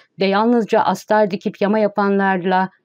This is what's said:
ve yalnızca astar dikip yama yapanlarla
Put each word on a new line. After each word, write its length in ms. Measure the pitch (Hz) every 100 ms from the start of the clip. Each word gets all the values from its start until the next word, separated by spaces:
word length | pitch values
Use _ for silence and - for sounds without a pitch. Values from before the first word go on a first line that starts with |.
| _ -
ve 60 | 196
yalnızca 540 | 196 226 240 214 214
astar 500 | - 190 - 214 214
dikip 300 | 202 214 165
yama 180 | 196 220
yapanlarla 920 | 208 208 202 196 196 190 175 185 190 _